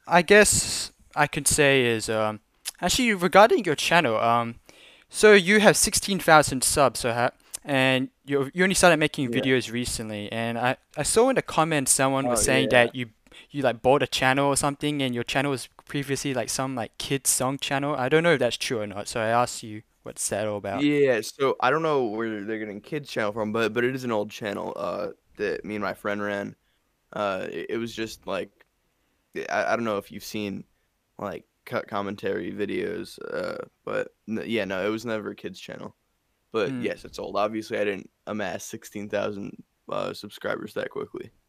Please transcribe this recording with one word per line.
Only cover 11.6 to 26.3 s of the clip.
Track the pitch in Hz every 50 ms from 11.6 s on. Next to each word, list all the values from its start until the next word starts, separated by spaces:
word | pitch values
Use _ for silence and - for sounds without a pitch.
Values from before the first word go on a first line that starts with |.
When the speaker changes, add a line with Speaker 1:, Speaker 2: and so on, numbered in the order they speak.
| 156 165 160 147 131 -
Speaker 1:
someone | - - 135 135 135 135 135 127
was | 120 113
Speaker 2:
Oh, |
Speaker 1:
saying | 104 135 131 131 131 127
Speaker 2:
yeah. | 127 123 120
Speaker 1:
that | 120 -
you, | 127 123 113 _ _ _ _ - - - _
you, | - 147
like, | 131 123 113 113
bought | - 127 135 147
a | 135
channel | - - - 135 131 131 143 143
or | 143 135
something, | 123 - 143 139 - - 147 147 143
and | 135 127 120
your | 120 117
channel | - - 139 135 143
was | 135 120 - - _ _ -
previously, | - - 143 139 139 139 127 - 143 131
like, | 127 110 -
some, | - - 135 135 131
like, | 127 110 - _ -
kids | - - 143 135 - -
song | - - 127 127 143 135
channel. | - - 143 139 143 143 151
I | 131 123 131
don't | 151 160
know | 165 175 160
if | 127
that's | 127 120 - -
true | - - 131 110
or | 107
not, | 104 95 101 104 -
so | - 123
I | 110 110
asked | 113 120 123 - - -
you | - 110 107 107 - _ _ _ -
what's | - - - - -
that | - 101 107 107
all | 104 104
about. | 98 101 98 127
Speaker 2:
Yeah, | 147 147 147 143 143 135 123 110
so | - - - - 139 135 - -
I | - 127
don't | 143 160
know | 165 156 151 139 127
where | 110 104 110 113 113 110 107 98
they're | 107 110 107
getting | 110 107 98 107
kids | - - 160 147 139 -
channel | - 131 110 104
from, | 104 117 107 107
but, | 107 117 113 107
but | 107 120 120
it | 123 135
is | 131
an | 127 123
old | 113 104 107 107
channel, | - - 120 104 101 98 90 92 -
uh, | - - 92 92 95 92 82 - _ _ _ _
that | - 104 98 78 - -
me | 92 107
and | 104 101
my | 95 95
friend | - - 104 101 104
ran. | 104 104